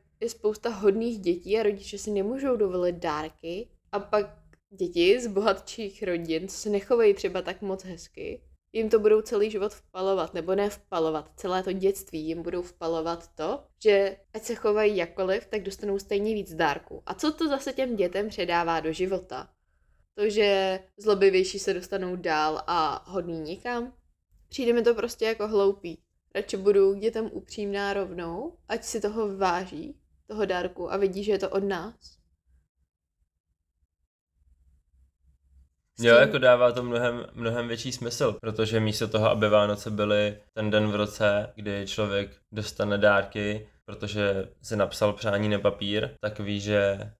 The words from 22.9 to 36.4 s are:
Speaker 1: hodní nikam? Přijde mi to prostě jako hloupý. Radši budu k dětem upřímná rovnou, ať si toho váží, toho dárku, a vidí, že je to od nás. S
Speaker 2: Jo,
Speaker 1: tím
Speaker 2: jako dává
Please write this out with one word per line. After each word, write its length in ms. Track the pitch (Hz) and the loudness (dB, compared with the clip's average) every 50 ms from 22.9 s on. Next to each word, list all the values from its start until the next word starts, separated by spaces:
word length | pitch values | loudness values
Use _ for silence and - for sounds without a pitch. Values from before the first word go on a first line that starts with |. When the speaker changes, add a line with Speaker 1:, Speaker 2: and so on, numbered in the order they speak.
| 131 - - - | -2 -4 -8 -6
Speaker 1:
hodní 300 | 185 190 170 175 165 160 | -6 -6 -4 -4 -8 -8
nikam? 520 | 156 151 185 - - 247 247 240 240 262 - _ _ _ _ _ _ _ _ _ _ _ | -8 -8 -10 -8 -6 -6 -6 -6 -6 -8 -12 _ _ _ _ _ _ _ _ _ _ _
Přijde 240 | - - 247 233 | -6 0 2 4
mi 100 | 233 240 | 4 6
to 120 | 214 233 233 | 4 4 2
prostě 300 | 220 214 233 - - 220 | 2 -2 -6 -4 -2 -2
jako 240 | 220 226 220 208 214 | -2 0 -2 -2 0
hloupý. 500 | 220 202 196 196 196 196 - 170 - - _ _ _ _ _ _ - | 2 4 4 4 2 0 -8 -12 -12 -12 _ _ _ _ _ _ -6
Radši 220 | 202 202 - - | -6 -4 -4 -6
budu 380 | 190 190 202 196 202 196 196 196 | 2 4 6 8 8 6 6 4
k 40 | 202 | 2
dětem 320 | 208 226 226 220 226 - | -2 -2 -2 -2 -4 -4
upřímná 600 | - 196 196 - - 220 208 202 196 202 202 202 | -8 -10 -14 -12 -8 -6 -6 -4 -4 -2 -2 -2
rovnou, 640 | 196 196 190 190 175 180 170 165 170 196 269 349 - _ _ - | -2 -2 -4 -4 -6 -8 -8 -8 -6 -8 -8 -10 -12 _ _ -8
ať 160 | 220 233 - | -8 -6 -6
si 160 | - - 220 | -6 -6 -4
toho 360 | 202 208 214 226 214 208 196 | -4 -2 -2 -2 -4 -4 -2
váží, 600 | 190 196 185 170 180 190 185 - 151 - 285 - - _ _ _ _ _ | 0 0 0 0 -2 -4 -8 -10 -12 -12 -14 -16 -18 _ _ _ _ _
toho 200 | - 214 214 202 | -12 -4 -4 -2
dárku, 460 | 190 185 180 175 185 180 - 175 - | -2 0 -2 -2 -6 -6 -8 -6 -4
a 40 | - | -2
vidí, 280 | 196 202 190 180 196 202 | 0 0 0 -2 -2 -2
že 80 | 214 | 0
je 60 | 202 196 | 0 0
to 120 | - - | 0 -2
od 140 | - 196 202 | 0 -2 0
nás. 540 | 196 190 165 170 220 - _ _ - - _ _ _ _ _ _ _ _ _ _ _ _ _ _ _ _ _ _ _ _ _ _ _ _ _ _ _ _ _ _ _ _ _ _ _ _ _ _ _ _ _ _ _ _ _ _ _ _ _ _ _ _ _ _ _ _ _ _ _ _ _ _ _ _ _ _ _ _ - - _ _ _ _ _ _ - | 0 -4 -4 -6 -10 -14 _ _ -20 -20 _ _ _ _ _ _ _ _ _ _ _ _ _ _ _ _ _ _ _ _ _ _ _ _ _ _ _ _ _ _ _ _ _ _ _ _ _ _ _ _ _ _ _ _ _ _ _ _ _ _ _ _ _ _ _ _ _ _ _ _ _ _ _ _ _ _ _ _ -20 -20 _ _ _ _ _ _ 2
S 40 | 117 | 6
Speaker 2:
Jo, 100 | 117 117 | 8 10
Speaker 1:
tím 80 | 120 | 10
Speaker 2:
jako 160 | 139 - - | 10 8 4
dává 340 | 139 | 4